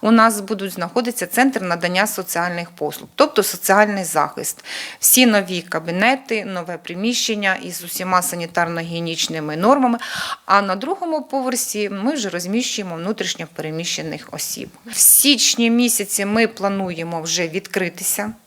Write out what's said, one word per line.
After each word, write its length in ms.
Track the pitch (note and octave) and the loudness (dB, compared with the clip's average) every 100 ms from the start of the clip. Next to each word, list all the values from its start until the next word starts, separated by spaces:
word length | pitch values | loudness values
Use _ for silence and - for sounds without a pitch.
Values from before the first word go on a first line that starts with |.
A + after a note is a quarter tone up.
у 100 | G#3+ | 6
нас 300 | A3+ A3+ G#3+ | 6 6 4
будуть 320 | G3 G#3 F#3+ | -4 -6 -6
знаходитися 540 | F3+ F3 A#3 A#3+ A#3+ F3+ | -6 -4 -2 -2 -4 -2
центр 360 | - C4 B3+ | 2 2 2
надання 440 | F#3 E3+ F3 F3+ G#3+ | -2 -2 0 2 0
соціальних 640 | - F3+ E3+ F3 F3 E3+ | -2 -4 -2 -2 -4 -8
послуг, 380 | - D3 - - | -6 -6 -6 -14
тобто 280 | - D4+ - | 2 4 4
соціальний 640 | F#3+ F3 - G3 G#3 G3 | 0 -2 2 6 6 2
захист. 600 | F3 D#3 D3 - - - - - - - | -2 0 0 -2 -8 -8 -10 -10 -10 -2
Всі 280 | - - B3 | 4 6 6
нові 340 | G#3 F#3 F3+ | 6 2 -6
кабінети, 840 | F3 D#3+ E3 F3 A3 C4+ C4 A3 | -4 -6 -4 2 2 2 -2 -4
нове 340 | F#3+ F#3 E3+ E3+ | -4 -8 -6 -10
приміщення 760 | - F3 A3 A#3+ - G#3+ G3+ F#3 | -10 -4 -2 -2 -2 0 0 0
із 220 | F3+ F3 | -4 -12
усіма 360 | F3 - F#3 F#3 | -10 -8 0 2
санітарно-гігієнічними 1400 | F3+ F3 E3+ F3 E3+ E3+ E3+ E3+ E3+ E3 - D#3+ D3+ D#3 | 2 -4 -4 0 0 -2 -4 -4 -4 -4 -4 -4 -4 0
нормами. 420 | G3 C#4 B3+ A#3 - - - - - | 4 4 4 0 -4 -8 -6 -8 2
А 160 | G3+ | 2
на 140 | G3 F#3+ | 4 -2
другому 460 | C4 F#4+ F4 D#4 | -2 -4 -2 -4
поверсі 680 | C4 C#4 B3+ B3 - G#3 G3+ | -2 -4 -2 -2 -4 -4 -4
ми 220 | G3 A3 | -2 -2
вже 160 | D4 G3+ | -2 -4
розміщуємо 680 | E3+ F3 G#3+ B3 - F#3+ E3 | -4 -2 -2 -2 -4 -6 -6
внутрішньо 500 | F3 G#3+ F#3 - E3 | -6 -4 -4 -6 -10
переміщених 760 | - D#3 D#3 E3+ - D#3+ D3+ - | -8 -8 -6 -4 -6 -6 -8 -10
осіб. 360 | D#3+ - - - - A#3 | -8 -8 -8 -10 -14 -10
В 100 | A3 | 2
січні 760 | - - C4+ C4+ - - A#3 | 6 6 6 4 4 4 4
місяці 540 | A#3 A#3+ - F#3+ - | 4 4 0 -2 -2
ми 220 | G3+ G#3+ A3+ | 0 2 2
плануємо 760 | A3+ G3 G3 F#3+ E3 E3 E3+ | 0 -2 -2 -4 -4 -6 -6
вже 260 | D#3+ E3 E3 | -4 -2 -2
відкритися. 840 | F3 F#3+ G3 F3+ F3 - - G#3 A3 | -4 -4 -4 -4 -4 -4 -4 -6 -10